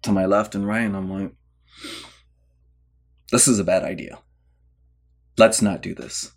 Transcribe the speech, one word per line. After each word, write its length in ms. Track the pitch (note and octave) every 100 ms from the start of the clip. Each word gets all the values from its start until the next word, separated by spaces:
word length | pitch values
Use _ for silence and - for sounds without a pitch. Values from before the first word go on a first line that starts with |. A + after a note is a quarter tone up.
to 80 | -
my 140 | G2 F#2
left 300 | G2+ G#2+ G2+
and 100 | G2+
right, 140 | A2 A2+
and 100 | G2
I'm 140 | F#2+
like, 220 | F#2+ G2 - _ _ _ - - - - - _ _ _ _ _ _ _ _ _ _ -
"This 160 | A#2 C3+
is 120 | A2
a 40 |
bad 200 | F2 F#2
idea. 360 | D2+ D2 - - _ _ _ _ _ _ _ _ _ _ _ -
Let's 240 | A2+ -
not 200 | G#2 F#2
do 140 | F2+ -
this." 360 | B1 - -